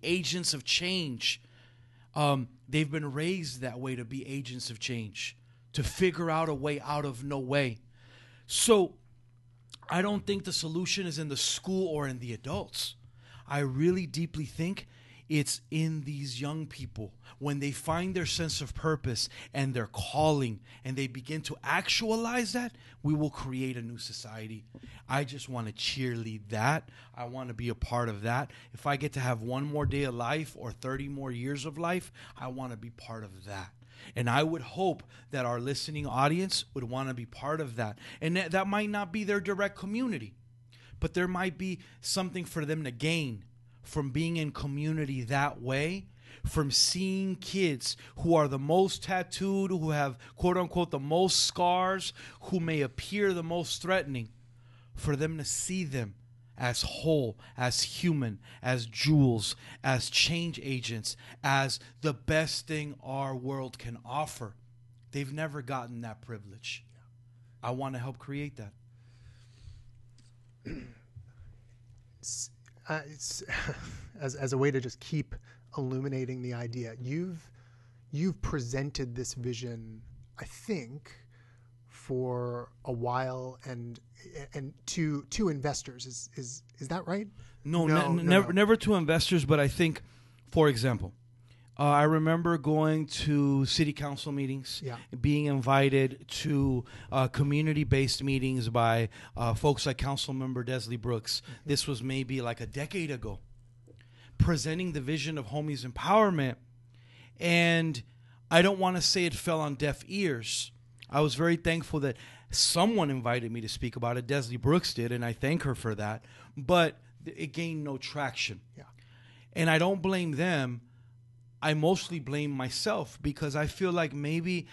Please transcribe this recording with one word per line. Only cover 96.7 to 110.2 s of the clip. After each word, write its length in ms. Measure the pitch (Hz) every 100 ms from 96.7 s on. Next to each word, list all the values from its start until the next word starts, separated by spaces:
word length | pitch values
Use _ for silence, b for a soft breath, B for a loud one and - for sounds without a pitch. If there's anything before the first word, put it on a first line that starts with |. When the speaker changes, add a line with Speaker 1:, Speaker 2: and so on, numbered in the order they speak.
| 127 123 B B
Speaker 1:
uh, 180 | 135 131
community-based 920 | - 143 143 156 151 147 135 135 -
meetings 460 | 135 135 131 131 113
by, 400 | 117 117 113 113 B B -
uh, 160 | 117
folks 320 | 110 151 139 -
like 100 | 123
Councilmember 680 | 139 139 - 131 131 127 120
Desley 340 | 131 110 120
Brooks. 400 | 117 117 - -
Speaker 2:
Mm-hmm. 120 | - 123 -
Speaker 1:
This 160 | 143 -
was 160 | 131
maybe, 400 | 123 131 127 135
like, 180 | 120 117
a 60 | 113
decade 440 | 139 151 196 160
ago, 280 | 131 110 98 - - - - - - b b b -
presenting 540 | - 160 120 160 185
the 80 | 147
vision 380 | 127 156 139 156
of 80 | 110
homies 400 | 143 151 143 123
empowerment. 680 | 123 160 208 214 170 135 120 - - - b b b b -
And 640 | 170 170 170 165 165 127 b b b b -
I 100 | 165
don't 180 | 185 196
wanna 220 | 185 185
say 240 | 156 190
it 100 | 175
fell 260 | - - 160
on 140 | 151 139
deaf 260 | 147 139 -
ears. 640 | 190